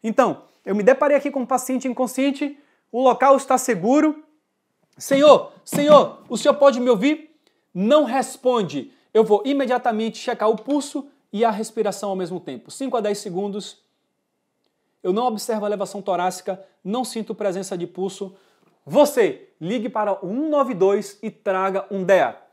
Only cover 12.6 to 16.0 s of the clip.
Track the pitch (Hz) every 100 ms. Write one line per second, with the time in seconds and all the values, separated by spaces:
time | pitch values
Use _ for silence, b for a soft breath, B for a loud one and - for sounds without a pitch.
12.6 | - - 269 240 208 202 208 175 202 202
13.6 | - - _ _ _ _ _ _ _ _
14.6 | _ _ _ _ 185 196 247 220 - 220
15.6 | 208 208 190 208